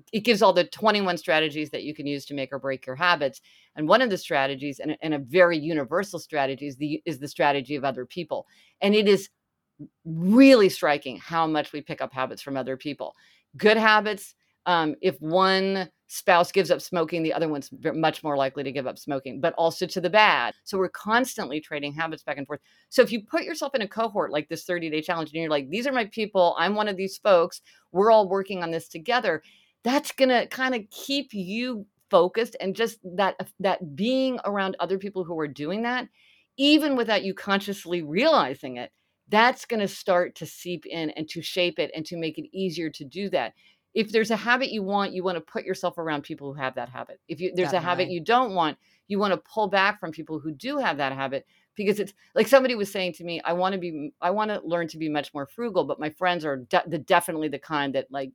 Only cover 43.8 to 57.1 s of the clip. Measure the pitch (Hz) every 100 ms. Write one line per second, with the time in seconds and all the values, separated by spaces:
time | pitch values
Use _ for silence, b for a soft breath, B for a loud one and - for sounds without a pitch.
43.8 | _ 220 214 220 214 220 233 247 - 214
44.8 | 190 202 196 185 180 170 - - - 180
45.8 | 175 170 160 143 143 156 139 147 131 127
46.8 | 120 123 123 - - 156 180 180 175 180
47.8 | 165 175 180 175 151 240 247 185 156 -
48.8 | _ _ - 196 208 165 _ 220 202 196
49.8 | 196 202 170 160 156 156 156 139 254 294
50.8 | 214 143 135 135 135 131 - _ _ -
51.8 | 202 208 185 _ b 196 220 269 254 226
52.8 | 202 202 180 - 170 165 151 180 185 196
53.8 | 175 151 147 - 175 208 214 208 160 175
54.8 | 165 160 156 147 143 147 139 - 233 180
55.8 | 143 - 151 - 180 175 151 135 120 180
56.8 | 165 156 -